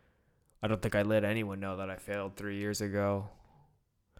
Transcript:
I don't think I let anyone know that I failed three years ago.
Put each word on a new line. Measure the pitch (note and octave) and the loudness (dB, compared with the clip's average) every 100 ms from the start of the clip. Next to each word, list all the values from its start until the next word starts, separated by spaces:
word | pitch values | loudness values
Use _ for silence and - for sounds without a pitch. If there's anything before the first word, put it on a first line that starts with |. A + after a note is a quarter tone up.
| _ _ _ _ _ _ | _ _ _ _ _ _
I | A2 | -2
don't | G#2+ | 0
think | A2 | 2
I | G#2 | 2
let | G#2 A2 | 4 4
anyone | G2+ A2 G#2 G2 | 4 2 -2 -4
know | G2 F#2+ | -4 -4
that | F#2+ | -6
I | F#2 | -8
failed | - G2+ G2 G2 | -6 -4 -4 -6
three | G#2 G2+ | -6 -2
years | G#2 G#2 | -2 0
ago. | G#2 G2+ G2+ G2+ G#2 - - - - _ _ _ _ - | 0 2 2 2 -2 -10 -20 -20 -20 _ _ _ _ -20